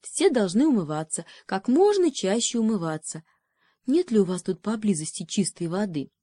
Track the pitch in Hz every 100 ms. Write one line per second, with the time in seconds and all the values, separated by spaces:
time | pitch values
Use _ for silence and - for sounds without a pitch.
0 | - - 370 247 196 185 311 240 156 156
1 | 160 - 170 - _ 190 - 254 403 403
2 | 339 - 190 220 233 240 220 214 165 156
3 | - 156 - _ _ _ _ _ - 294
4 | 359 220 180 185 - 180 - 226 214 170
5 | 156 - 170 - 190 - 170 180 208 156
6 | 139 _